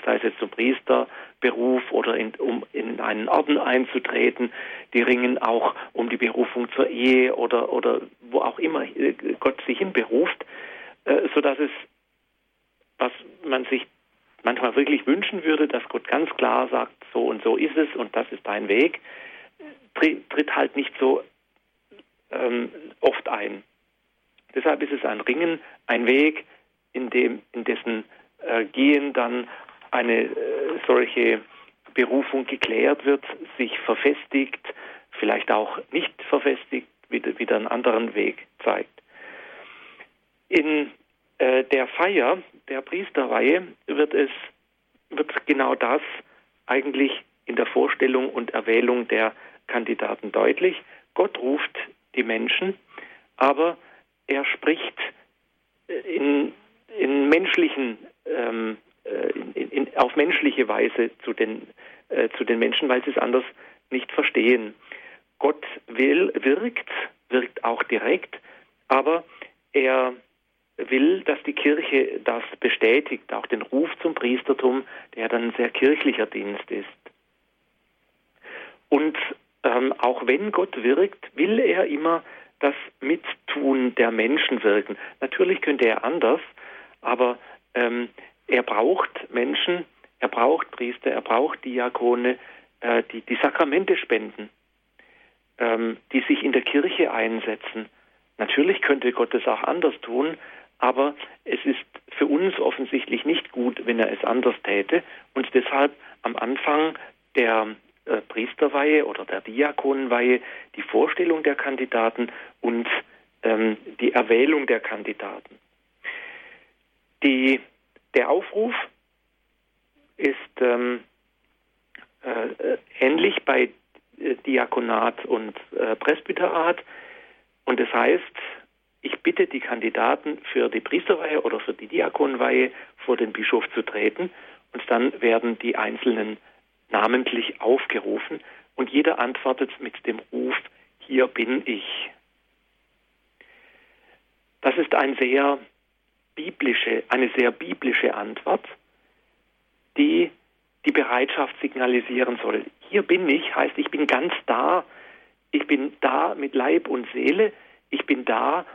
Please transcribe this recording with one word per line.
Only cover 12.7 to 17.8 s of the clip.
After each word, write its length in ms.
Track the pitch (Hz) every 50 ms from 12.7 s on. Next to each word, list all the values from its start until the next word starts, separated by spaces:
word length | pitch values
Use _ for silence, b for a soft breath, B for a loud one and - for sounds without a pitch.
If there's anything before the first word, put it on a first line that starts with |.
| _ _ _ _ _
was 140 | - 123 123 - - - - - - -
man 200 | 151 131 131 123
sich 200 | - 135 120 - - _ _ _ _ _ _ _ _ _ _ -
manchmal 320 | 117 123 123 127 117 107
wirklich 300 | 139 143 - 151 - -
wünschen 380 | 131 151 196 208 - 214 185 156
würde, 240 | 160 156 147 151
dass 160 | 147 - 151 - -
Gott 180 | - 120 -
ganz 220 | - 131 143 165 -
klar 360 | - - 127 120 117 127 127 131
sagt, 240 | 131 120 117 - - _ - - -
"So 120 | 120 120
und 180 | 123 113 104 -
so 140 | 113 113
ist 180 | - 156 147 -
es 160 | 160